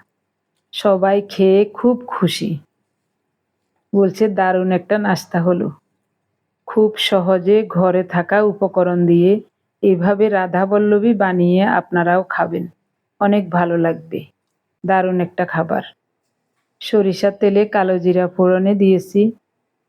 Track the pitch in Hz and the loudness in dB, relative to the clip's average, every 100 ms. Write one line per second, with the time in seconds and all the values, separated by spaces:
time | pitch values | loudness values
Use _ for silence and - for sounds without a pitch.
0 | - _ _ _ _ _ _ - 208 190 | -18 _ _ _ _ _ _ -4 0 0
1 | 196 202 202 - 190 196 208 - 240 247 | 2 0 -2 0 4 4 2 0 -2 -2
2 | - - 170 - 214 147 - _ _ _ | -6 -4 -4 -2 -6 -8 -12 _ _ _
3 | _ _ _ _ _ _ _ _ _ 202 | _ _ _ _ _ _ _ _ _ 0
4 | 196 196 220 196 185 185 185 180 180 208 | 0 0 -2 0 0 0 0 -2 -2 -2
5 | 202 175 - 175 175 175 151 - _ _ | -2 -4 -4 -2 0 0 -4 -10 _ _
6 | _ _ _ _ _ _ - 220 214 214 | _ _ _ _ _ _ -6 0 0 -2
7 | - 196 175 190 180 214 214 175 185 180 | -2 -2 0 0 2 0 0 0 0 0
8 | 185 180 175 202 214 202 190 190 180 175 | -2 -6 -2 0 0 -2 -2 0 0 0
9 | 175 170 180 214 - _ _ _ 202 175 | 2 4 4 0 -4 _ _ _ 0 2
10 | 180 202 214 196 185 180 196 208 208 208 | 0 0 0 0 -2 -2 0 0 2 2
11 | 233 208 190 180 175 180 202 185 - 175 | 2 2 0 2 2 2 2 0 -2 -2
12 | 170 180 185 - 175 170 175 - _ _ | 0 0 -2 -4 -4 -6 -10 -16 _ _
13 | _ - 202 208 180 175 170 170 165 160 | _ -4 0 0 0 -2 0 0 -2 -4
14 | - - - _ _ _ _ _ 180 190 | -10 -12 -12 _ _ _ _ _ -2 0
15 | 185 180 175 - 175 165 165 - - - | 0 -2 -2 -4 -4 -4 -4 -6 -8 -18
16 | _ _ _ _ _ _ _ _ - 220 | _ _ _ _ _ _ _ _ -2 0
17 | 196 175 202 196 202 202 214 208 185 185 | 0 -2 -4 0 0 2 0 0 0 0
18 | 180 180 180 180 180 185 190 202 196 180 | 0 0 -2 0 2 2 2 2 2 2
19 | 185 202 220 - _ _ _ _ | 0 0 0 -2 _ _ _ _